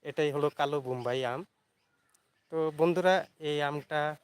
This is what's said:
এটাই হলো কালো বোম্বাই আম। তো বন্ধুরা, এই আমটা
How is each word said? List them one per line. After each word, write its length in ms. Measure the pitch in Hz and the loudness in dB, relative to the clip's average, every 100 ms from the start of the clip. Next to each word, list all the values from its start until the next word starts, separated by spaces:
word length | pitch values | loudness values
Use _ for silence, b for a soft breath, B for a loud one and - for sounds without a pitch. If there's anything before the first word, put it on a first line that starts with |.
এটাই 260 | - 143 151 | -8 0 0
হলো 140 | 143 147 - | 2 0 0
কালো 200 | 143 147 127 | -2 -2 -4
বোম্বাই 340 | 127 123 131 123 | -4 -2 -2 -2
আম। 80 | 127 196 _ _ _ _ _ _ _ _ _ _ | -4 -10 _ _ _ _ _ _ _ _ _ _
তো 80 | 160 160 147 | -2 -2 2
বন্ধুরা, 340 | 165 175 180 185 - _ 156 | 2 4 4 4 0 _ -4
এই 100 | 147 143 | -2 -2
আমটা 320 | 147 - 151 147 151 | -4 -4 -2 -2 -6